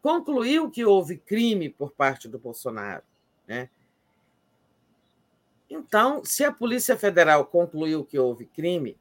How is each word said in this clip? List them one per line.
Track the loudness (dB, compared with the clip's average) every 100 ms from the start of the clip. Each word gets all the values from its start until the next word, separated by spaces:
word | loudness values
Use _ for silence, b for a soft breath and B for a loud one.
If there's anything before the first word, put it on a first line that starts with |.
concluiu | 0 0 0 -2 0 0 -2
que | -2 4
houve | 4 4 -10
crime | _ -2 0 0 -4
por | -8 -12
parte | _ -2 -2 -12
do | -14
Bolsonaro, | -14 -10 -10 -8 -10 -12 _ _ _ _ _
né? | -12 -12 _ _ _ _ _ _ _ _ _ _ _ _ _ _ _ _ _ _ _ _
Então, | -16 0 2 2 0
se | -6 -2
a | -2
Polícia | -2 -4 -2 0 0
Federal | 2 4 6 6 4
concluiu | 0 0 -2 -4 -4 -4
que | 0
houve | 0 0 -12
crime | -6 -4 -2 -6 -10